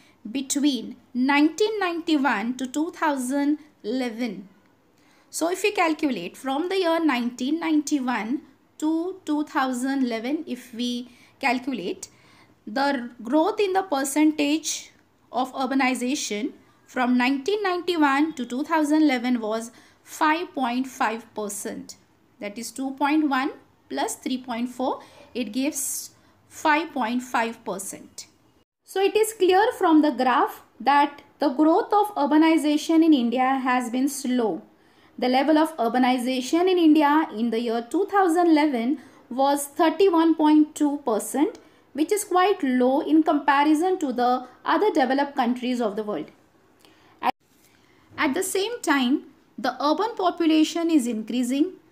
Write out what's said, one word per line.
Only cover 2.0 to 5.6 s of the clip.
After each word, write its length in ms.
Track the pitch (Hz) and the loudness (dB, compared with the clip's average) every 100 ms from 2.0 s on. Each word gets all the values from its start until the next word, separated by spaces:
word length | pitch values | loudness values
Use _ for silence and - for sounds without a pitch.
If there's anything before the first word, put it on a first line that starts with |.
| 330 302 269 208 233 254 | -2 0 0 -2 -4 -6
to 80 | 254 | -6
two 240 | 294 339 | -4 -6
thousand 680 | 339 320 269 247 285 285 302 - _ | -2 -2 -2 -2 0 0 -2 -6 _
eleven? 680 | 208 254 247 220 240 175 175 _ _ _ _ _ _ _ _ | -6 -4 -4 -6 -8 -8 -14 _ _ _ _ _ _ _ _
So 200 | - 330 | -6 -4
if 120 | 370 | -2